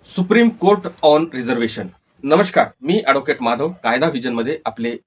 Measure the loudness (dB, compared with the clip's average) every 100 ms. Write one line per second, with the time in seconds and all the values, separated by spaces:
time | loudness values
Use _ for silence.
0 | -8 -6 2 4 4 2 2 2 -2 0
1 | 4 4 2 -6 -4 -2 -2 -6 -12 _
2 | _ _ 0 2 2 0 -2 _ -2 0
3 | 2 0 0 -2 -2 -2 -4 -4 -2 0
4 | 0 -2 -4 -4 -4 -4 -8 -6 -6 -6